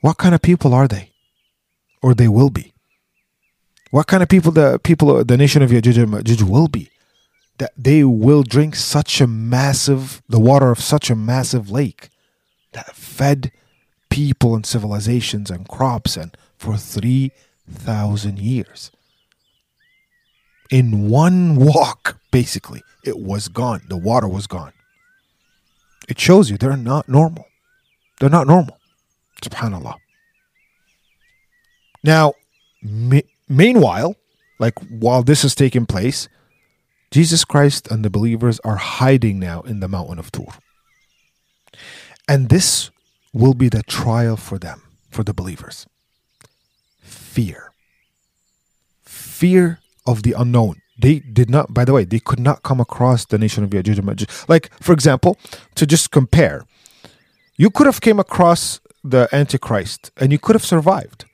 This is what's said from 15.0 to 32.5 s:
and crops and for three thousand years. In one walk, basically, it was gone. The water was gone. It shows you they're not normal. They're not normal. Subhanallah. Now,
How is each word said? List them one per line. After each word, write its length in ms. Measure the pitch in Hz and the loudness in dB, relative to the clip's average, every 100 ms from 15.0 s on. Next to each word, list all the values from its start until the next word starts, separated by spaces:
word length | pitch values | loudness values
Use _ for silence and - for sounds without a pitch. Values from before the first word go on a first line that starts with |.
| 104 123 110 104 101 | -4 -4 -4 -8 -10
and 160 | 87 95 | -14 -16
crops 500 | - 135 - - - | -4 -4 -4 -8 -10
and 180 | 82 _ _ _ | -12 _ _ _
for 200 | - 107 | -8 -8
three 540 | - - 110 131 135 _ _ _ _ | -8 -6 -2 -2 -2 _ _ _ _
thousand 680 | - - 107 104 101 104 95 | -16 -8 -6 -4 -4 -6 -8
years. 520 | 101 127 - - - _ _ _ _ _ _ _ _ _ _ _ _ _ _ _ _ _ _ | -6 -6 -8 -16 -20 _ _ _ _ _ _ _ _ _ _ _ _ _ _ _ _ _ _
In 400 | 131 123 107 104 | 0 0 0 0
one 460 | 123 170 180 180 143 | 0 2 2 2 4
walk, 640 | 143 143 143 - - - _ | 4 4 0 -4 -10 -10 _
basically, 520 | 127 120 - - 62 _ _ | -2 -2 -8 -14 -20 _ _
it 160 | - - | -12 -10
was 280 | 95 101 101 | -8 -8 -8
gone. 340 | 98 123 101 - | -8 -6 -8 -10
The 100 | 92 | -8
water 300 | 90 123 107 | -2 -2 -2
was 200 | 92 101 | -6 -10
gone. 260 | 90 71 _ _ _ _ _ _ _ _ _ _ _ _ _ - | -12 -14 _ _ _ _ _ _ _ _ _ _ _ _ _ -16
It 100 | 123 | -4
shows 300 | - 190 156 | 4 4 4
you 80 | 101 | 0
they're 180 | 131 139 | -4 -4
not 320 | 117 143 - | -4 -6 0
normal. 380 | 131 160 165 - _ _ _ _ _ _ _ | 2 2 -2 -20 _ _ _ _ _ _ _
They're 100 | 139 | 0
not 180 | 165 139 | 2 4
normal. 300 | 175 151 - _ _ _ _ _ _ | 4 2 -8 _ _ _ _ _ _
Subhanallah. 540 | - - 113 95 - - _ _ _ _ _ _ _ _ _ _ _ _ _ _ _ _ _ _ _ _ | -18 -8 -8 -8 -14 -18 _ _ _ _ _ _ _ _ _ _ _ _ _ _ _ _ _ _ _ _
Now, 300 | 147 160 156 - _ | 0 2 2 -2 _